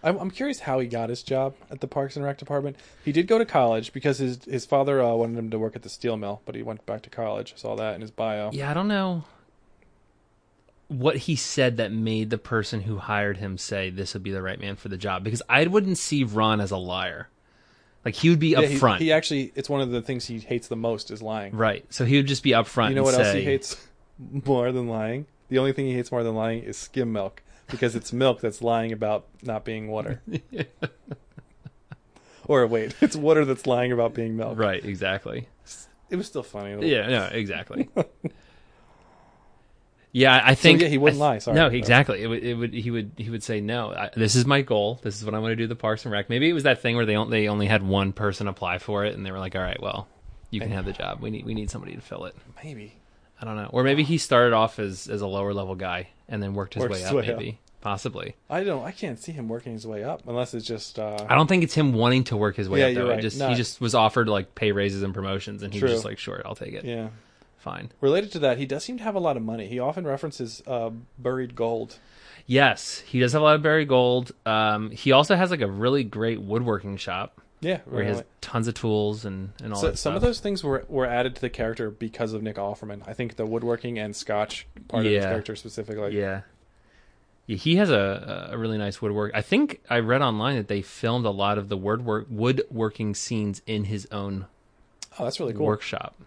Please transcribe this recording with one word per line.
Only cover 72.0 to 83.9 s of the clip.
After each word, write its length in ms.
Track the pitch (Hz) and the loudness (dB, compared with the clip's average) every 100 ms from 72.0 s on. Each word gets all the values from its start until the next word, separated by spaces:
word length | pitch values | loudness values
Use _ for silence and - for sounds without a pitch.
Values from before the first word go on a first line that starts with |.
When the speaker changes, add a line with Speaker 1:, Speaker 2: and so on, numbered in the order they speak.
| _ - - - - | _ -20 -20 -20 2
Speaker 2:
Yes, 520 | 123 139 104 - - - | 6 6 4 -6 -12 -4
he 140 | 127 | 2
does 120 | 123 | 2
have 80 | 151 | 6
a 40 | |
lot 120 | 151 151 | 6 6
of 60 | |
buried 260 | 151 156 147 | 6 2 4
gold. 440 | 127 123 123 127 - | 4 6 2 -2 -8
Um, 460 | - 110 110 107 107 | 0 2 2 2 -2
he 220 | 113 - | -4 6
also 220 | 131 151 | 6 8
has, 160 | 185 185 | 4 4
like, 120 | 175 | 2
a 40 | 107 | 0
really 340 | 98 117 139 | 0 2 2
great 380 | 113 107 113 110 | 0 -2 -2 -2
woodworking 560 | 101 110 120 104 101 98 | -2 -2 0 -2 -2 -8
shop 420 | - 90 104 - _ _ | -6 -6 -6 -12 _ _
Speaker 1:
Yeah, 180 | 156 175 - | -2 -2 -2
Speaker 2:
where 160 | 123 | -2
he 60 | 104 | 0
has 80 | 104 | -2
Speaker 1:
really. 100 | - _ | -6 _
Speaker 2:
tons 260 | - 117 113 | -6 -4 -2
of 60 | |
tools 500 | 113 117 107 104 107 | -2 0 2 0 -2
and, 280 | 110 95 98 - | -8 -8 -10 -12
and 100 | 113 | -10
all 80 | 104 | -2
Speaker 1:
So, 60 | 160 | -2
Speaker 2:
that 60 | - | 0
Speaker 1:
some 160 | 151 | -2
of 60 | 196 | 2
Speaker 2:
stuff. 80 | 247 | 2
Speaker 1:
those 120 | 233 | 0
things 220 | 208 190 | -4 -4
were, 220 | 151 135 - | -2 -2 -2
were 160 | 147 127 | -2 0
added 280 | 120 123 123 | 0 -2 -2
to 40 | |
the 80 | 127 | -8
character 420 | - 113 113 110 | -4 -4 -2 -6
because 440 | 107 113 - 113 | -6 -10 -4 -4
of 80 | 110 | -4
Nick 140 | 110 104 | -6 -4
Offerman. 440 | 101 104 107 101 98 | -6 -6 -12 -14 -14
I 60 | |
think 220 | 110 120 - | -8 -8 -4
the 100 | 110 | -4
woodworking 520 | 113 117 117 123 | -2 -2 -2 -4